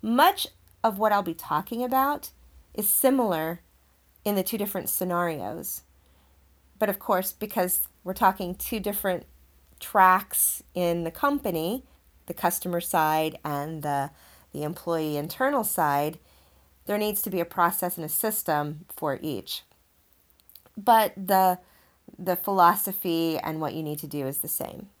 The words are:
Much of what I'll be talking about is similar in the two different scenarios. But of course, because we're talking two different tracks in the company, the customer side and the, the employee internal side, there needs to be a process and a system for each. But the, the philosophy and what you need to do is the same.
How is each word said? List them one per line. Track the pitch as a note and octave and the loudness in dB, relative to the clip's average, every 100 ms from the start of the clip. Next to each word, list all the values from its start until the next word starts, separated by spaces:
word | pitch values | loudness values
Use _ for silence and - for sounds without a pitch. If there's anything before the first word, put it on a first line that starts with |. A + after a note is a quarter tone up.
Much | G#3+ A#3+ E4 F#4+ - _ _ _ | 2 6 6 4 -6 _ _ _
of | A3+ G3 | -2 2
what | G#3+ | 4
I'll | G3+ | 4
be | F#3 | 0
talking | E3 - D3+ F#3+ A#3 | -6 -2 -2 -2 -4
about | B3 C4 C4+ D4 - _ - - _ | 0 2 2 0 -6 _ -20 -20 _
is | - G#3+ | -4 0
similar | - C4 C4+ A3+ E3 D#3+ F3 _ _ _ _ _ _ | 2 4 4 2 0 -2 -6 _ _ _ _ _ _
in | - G3+ | -2 0
the | |
two | F#3 A3+ | 0 -2
different | G3+ G3 - | -4 -4 -4
scenarios. | - F#3 F3 F3 D#3 G2 E3 - - _ _ _ _ _ _ _ _ _ _ | -4 0 0 0 -2 -8 -8 -10 -12 _ _ _ _ _ _ _ _ _ _
But | G#3+ | -2
of | G3 | -2
course, | - F#3+ F#3+ | 0 0 0
because | - G#3 A3 F#3 - - _ | -6 -6 -2 0 0 -4 _
we're | - | -10
talking | F#3+ G3+ F#3+ F3+ | 2 2 2 -6
two | F3+ - A3+ | -6 -6 -4
different | G3+ G3+ G3 F3+ - _ _ _ _ - | -4 -2 -2 -2 -6 _ _ _ _ -18
tracks | - G#3 F#3 F#3 G3 - - - - - | 0 6 8 8 2 -2 0 -2 -8 -2
in | F3 E3+ | 0 0
the | E3 | -4
company, | E3 C#4+ C#4+ A#3 E3+ E3 B3 - _ _ _ - | -2 0 0 -2 -2 -2 -4 -8 _ _ _ -14
the | |
customer | F3 F3+ F3 F#3 F3 | -2 -2 0 -2 -4
side | E3+ F3+ D#3 D#3 D#3+ - | 0 2 4 2 0 -4
and | D#3 C#3+ D3 D#3+ | -6 -6 -6 -6
the, | D3 C#3 C#3 - - - _ | -4 -2 -4 -8 -20 -20 _
the | C#3+ | -8
employee | D3+ - - E3 D#3 D3 | -6 -6 -4 -2 0 -2
internal | D3+ - C4 C#4+ | -6 -2 0 0
side, | G#3 - D#3 C#3+ D3+ E3 _ _ _ _ _ _ - | -2 0 2 2 0 -4 _ _ _ _ _ _ -4
there | G#3 | -2
needs | G#3 G#3 | 0 -2
to | - | -4
be | F#3 | -2
a | E3+ | -4
process | - F3 F#3+ F3+ F3 | 2 2 2 -4 -4
and | D#3 | -6
a | |
system | - A3 G#3+ - D3+ D3 D3+ - | -2 -2 -2 -2 -2 -2 -8 -14
for | - D#3 C#3 | -6 -4 -4
each. | D#3 A#2 - - - _ _ _ _ _ _ _ _ - _ - | -6 -8 -8 -12 -12 _ _ _ _ _ _ _ _ -20 _ -6
But | G3+ A3+ G#3 - | 4 6 6 -2
the, | F#3 F#3+ F#3 F3+ - _ _ _ - - | 2 4 6 2 -4 _ _ _ -20 -10
the | F#3 F3+ | -4 -4
philosophy | - G3 F3 G3+ - F#3+ F#3 E3 E3 D#3+ | -2 6 6 6 -2 -4 -2 0 0 0
and | - D#3 | -4 -4
what | D#3 | -4
you | D#3 | -4
need | D#3 D3+ | -6 -6
to | D3 | -8
do | D3 C3+ | -6 -4
is | C#3+ | -6
the | - | -6
same. | - - - G3 _ | -6 -6 -10 -18 _